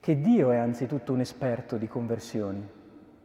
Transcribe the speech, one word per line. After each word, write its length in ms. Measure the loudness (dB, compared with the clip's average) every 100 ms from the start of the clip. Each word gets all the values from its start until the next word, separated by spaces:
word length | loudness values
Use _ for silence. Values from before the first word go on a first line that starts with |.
che 200 | 2 2
Dio 300 | 4 6 6
è 80 | 4
anzitutto 560 | 2 -2 -2 -4 -2
un 60 | -2
esperto 580 | -2 -2 -2 -2 -4 -4
di 100 | -4
conversioni, 800 | -4 -4 -4 -4 -4 -4 -6 -10 -16 -20 -20 -20 -20